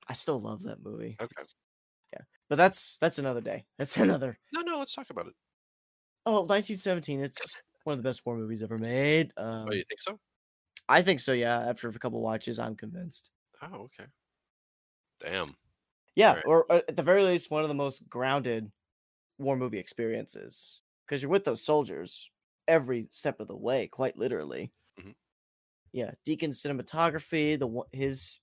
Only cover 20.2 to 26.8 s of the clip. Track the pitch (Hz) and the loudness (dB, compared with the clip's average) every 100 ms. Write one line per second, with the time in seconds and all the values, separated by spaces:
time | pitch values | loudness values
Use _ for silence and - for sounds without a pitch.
20.2 | 110 - 50 - - - _ _ - 143 | -6 -10 -10 -10 -10 -14 _ _ -8 -4
21.2 | 139 196 175 117 - 151 135 76 90 - | 2 2 2 0 2 2 2 -4 -10 -12
22.2 | - _ _ _ - 165 127 123 - - | -14 _ _ _ 2 2 4 -2 -4 -6
23.2 | 147 - 107 95 104 131 92 - 113 - | -4 -4 -8 -6 -2 0 -2 -2 -4 -2
24.2 | 123 98 73 64 110 - _ - 95 - | -2 -2 -4 -6 -8 -12 _ -20 -20 -20
25.2 | _ _ _ _ _ _ _ 127 110 - | _ _ _ _ _ _ _ -8 -8 -6
26.2 | 151 156 156 127 143 135 | -6 -4 -2 -2 -2 -4